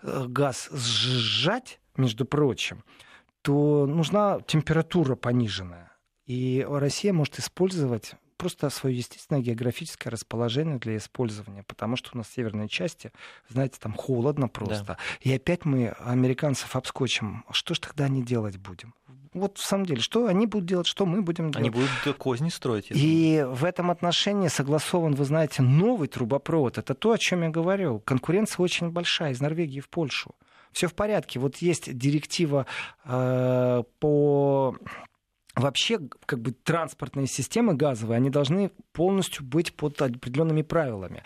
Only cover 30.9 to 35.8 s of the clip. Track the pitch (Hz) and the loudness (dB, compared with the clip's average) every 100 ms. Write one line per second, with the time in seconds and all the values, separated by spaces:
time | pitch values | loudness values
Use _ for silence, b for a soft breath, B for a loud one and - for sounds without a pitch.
30.9 | - 208 202 - 123 135 - 170 165 - | 0 0 0 -2 -4 -4 0 0 0 -4
31.9 | 127 135 151 - - 156 139 127 B B | -2 0 0 -2 -2 2 2 0 B B
32.9 | B - 127 127 127 127 127 127 123 117 | B -4 0 2 2 2 4 4 2 -2
33.9 | _ 151 147 147 143 139 139 131 - - | _ 2 4 6 4 4 4 2 -2 -12
34.9 | B - _ _ _ _ - 139 - | B -18 _ _ _ _ -2 0 0